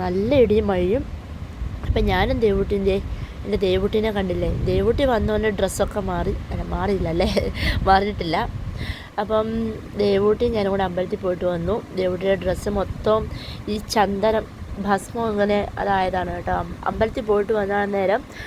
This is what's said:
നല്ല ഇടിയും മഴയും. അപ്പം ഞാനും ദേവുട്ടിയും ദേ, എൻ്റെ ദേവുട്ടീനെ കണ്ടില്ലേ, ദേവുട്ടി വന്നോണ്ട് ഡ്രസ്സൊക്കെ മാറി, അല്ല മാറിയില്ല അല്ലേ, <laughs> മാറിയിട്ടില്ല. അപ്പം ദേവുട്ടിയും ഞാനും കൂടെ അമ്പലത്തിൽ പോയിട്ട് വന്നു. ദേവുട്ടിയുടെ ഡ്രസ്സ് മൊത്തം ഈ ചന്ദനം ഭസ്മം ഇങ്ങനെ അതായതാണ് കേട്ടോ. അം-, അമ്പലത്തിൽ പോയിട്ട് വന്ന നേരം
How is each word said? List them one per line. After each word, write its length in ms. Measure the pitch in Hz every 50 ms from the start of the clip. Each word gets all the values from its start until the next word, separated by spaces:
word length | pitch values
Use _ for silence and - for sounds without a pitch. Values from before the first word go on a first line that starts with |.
| 185
നല്ല 260 | 180 180 190 202 233 294 277 233
ഇടിയും 220 | 196 208 220 214 202
മഴയും. 320 | 190 180 180 180 208 277 294 - - - - - - - - - - - - - - - -
അപ്പം 160 | - - 226 220 208 190
ഞാനും 240 | 185 202 233 269 254 226
ദേവുട്ടിയും 400 | 208 196 196 196 - 208 196 196 196
ദേ, 80 | 190 196 - - - - - - - - -
എൻ്റെ 140 | 196 202 190 196
ദേവുട്ടീനെ 460 | 185 185 190 - - - 214 208 220 202
കണ്ടില്ലേ, 320 | 202 190 185 175 175 170 165 165 - - 185
ദേവുട്ടി 360 | 180 185 196 220 233 - 285 262 240
വന്നോണ്ട് 360 | 214 208 214 214 214 214 220 208 185
ഡ്രസ്സൊക്കെ 420 | 196 185 - - 202 - - 208 190 190
മാറി, 240 | 180 170 175 190 208 - - -
അല്ല 120 | 190 180 170 170 170
മാറിയില്ല 360 | 175 180 202 196 185 175 165 165
അല്ലേ, 140 | 170 185 220 - - - 190 -
<laughs> 300 | - - - - - - 190
മാറിയിട്ടില്ല. 480 | 190 190 202 208 196 - 180 165 156 190 240 240 - - - - - - - - - - - - - -
അപ്പം 260 | 214 202 220 220 220 220 226 226 226 220 214 202 - - - 196 208
ദേവുട്ടിയും 500 | 202 196 196 202 208 214 208 240 240 233
ഞാനും 140 | 214 196 196 196
കൂടെ 100 | 196 190 185
അമ്പലത്തിൽ 320 | 175 185 185 180 208 185 196
പോയിട്ട് 220 | 185 180 170 180 180 175
വന്നു. 240 | 170 170 175 208 233 - - - 185
ദേവുട്ടിയുടെ 380 | 185 180 180 175 190 196 196 185 180
ഡ്രസ്സ് 260 | 185 175 - - 214 202 202
മൊത്തം 500 | 180 - - - - 220 214 220 - - - - - - - - - - 208
ഈ 20 | 214 - - -
ചന്ദനം 520 | 226 202 190 202 196 196 220 220 214 208 - - - - - - - 190
ഭസ്മം 400 | 202 202 196 - - - 233 233 226 208
ഇങ്ങനെ 260 | 208 202 208 208 208 202 - - 190 190
അതായതാണ് 500 | 202 196 190 185 185 185 180 175 175 175
കേട്ടോ. 200 | 175 175 185 185 180 175
അം-, 140 | 175 180 - - -
അമ്പലത്തിൽ 360 | 190 190 220 226 - 285 220 214
പോയിട്ട് 220 | 208 208 202 208 220 214
വന്ന 240 | 202 190 202 202 202 202 202
നേരം 260 | 196 190 185 202 254 285 - - - -